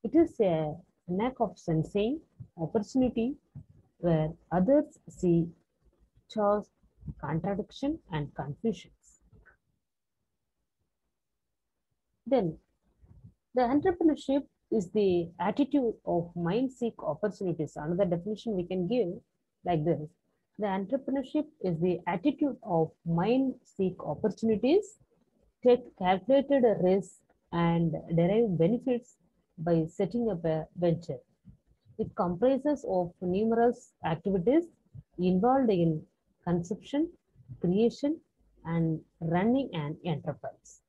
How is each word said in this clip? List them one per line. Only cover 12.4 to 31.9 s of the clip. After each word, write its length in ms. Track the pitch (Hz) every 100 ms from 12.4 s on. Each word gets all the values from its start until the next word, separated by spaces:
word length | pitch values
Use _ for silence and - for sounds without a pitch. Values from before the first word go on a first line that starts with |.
| 180 156 _ _ _ _ _ - - _ _ 247
the 60 |
entrepreneurship 840 | 247 285 370 359 330 294 - 277 277 _ _
is 180 | 220 175
the 360 | 214 196 175 170 -
attitude 520 | 185 190 277 285 240 - -
of 260 | 175 170
mind 380 | 175 170 214 262
seek 220 | - 233 -
opportunities. 680 | - 147 208 185 185 160 151 -
Another 300 | 151 175 196
definition 500 | 175 190 214 233 196
we 80 |
can 240 | 175 185 180
give 220 | 247 180 202 _ _ _ _ -
like 180 | 170
this. 160 | 151 147 156 _ _ _ _ -
The 80 | 208
entrepreneurship 760 | 190 196 269 269 269 269 302 302 _
is 160 | 185 160
the 180 | 180 170 -
attitude 480 | 175 294 294 294 -
of 280 | 214 165 160 _ 165
mind 500 | 165 196 254 269 254 _
seek 360 | - 185 180
opportunities, 960 | - 147 220 - 226 214 247 359 415 - _ _ _ _ _ _
take 200 | 247 240 - _
calculated 680 | 180 190 190 277 277 277 240 185
risks, 360 | 180 190 - - _ _ _
and 400 | 170 170 170 165 160 - 170
derive 420 | 175 214 233 165
benefits 600 | 165 240 262 240 - _ _ _ _ -
by 300 | 165 170 160
setting 400 | - 196 240 233
up 140 | 175 165
a 200 | 156 156 -
venture. 400 | 175 170 - 131 _ _ - - _ _ _